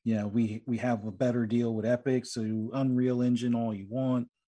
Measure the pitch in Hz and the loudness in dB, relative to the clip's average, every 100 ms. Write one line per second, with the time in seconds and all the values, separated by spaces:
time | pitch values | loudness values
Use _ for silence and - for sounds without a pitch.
0 | 113 110 104 110 110 107 - 113 123 117 | -2 0 0 0 0 -2 -4 -2 0 -2
1 | 107 95 127 120 110 120 117 110 110 123 | -4 -2 0 2 2 2 2 0 0 0
2 | 135 127 120 - 110 110 113 135 135 123 | 2 0 -2 -6 -2 -2 -2 -2 0 2
3 | 127 123 123 120 120 117 113 101 98 127 | 2 2 2 2 2 0 -2 -4 -6 -2
4 | 131 127 120 _ | 0 0 -2 _